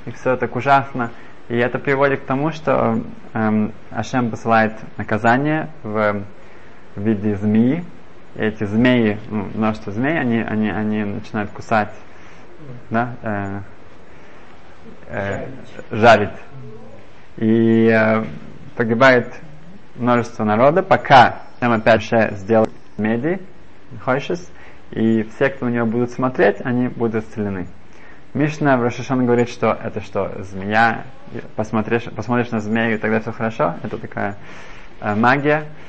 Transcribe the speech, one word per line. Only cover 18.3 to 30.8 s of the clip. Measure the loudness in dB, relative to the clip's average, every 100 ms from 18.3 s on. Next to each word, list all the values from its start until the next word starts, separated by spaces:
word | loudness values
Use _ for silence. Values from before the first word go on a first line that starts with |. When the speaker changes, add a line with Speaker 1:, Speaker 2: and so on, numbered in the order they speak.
| -8 -12 -14 -10 -4
Speaker 1:
погибает | 0 6 8 8 4 -6 -12 -14 -14 -14 -14 -4
множество | 2 2 2 -2
народа, | 2 6 6 6
пока | 4 2 8 10 10 6 -10 -2
Ашем | 2
опять | 4 6 4
же | 4 2 2
сделает | 0 2 4 4 0 -12 -4
меди, | 0 0 0 -2 -6 -14 -14 -14 -14 -8
хойшес, | -2 -2 0 -6 -6 -14 -14 -14 -8
и | 0 4 4 0
все, | 0 0
кто | 0 -2
на |
него | 0 0
будут | 2 0
смотреть, | 0 -2 2 2 2
они | 0 0 0
будут | 0 0 0
исцелены. | -4 -4 -4 -4 -6 -10 -14 -14 -14 -14 -8
Мишна | -2 0 2 4 4
в |
Рош | 2 -2
ха-Шана | -2 0
говорит, | 4 4 2
что | 0 0 0
это | -2 -8
что, | -6 -4 -4 -4
змея, | -10 -8 0 4